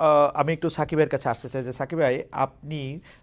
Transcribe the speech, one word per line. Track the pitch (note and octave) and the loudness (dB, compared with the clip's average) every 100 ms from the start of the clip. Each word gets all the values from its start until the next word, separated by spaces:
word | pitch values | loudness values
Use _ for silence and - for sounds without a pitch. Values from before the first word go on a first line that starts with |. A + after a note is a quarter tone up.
আ, | D#3 D3 C#3+ D3 | 4 6 4 2
আমি | D3 | -2
একটু | D#3+ E3+ | 0 -2
সাকিবের | - D3 D#3 D3 | -2 0 2 2
কাছে | C#3 C3 | 0 -2
আসতে | A#2 B2+ | -4 -6
চাই | C3+ | -6
যে | B2 | -6
সাকিব | B2 C#3 E3 | -6 -4 0
ভাই, | C#3+ C3 - | 2 0 -4
আপনি | C3+ C3 - C#3+ D3+ C3 D3+ - - | -4 -4 -4 -10 -8 -8 -10 -16 -20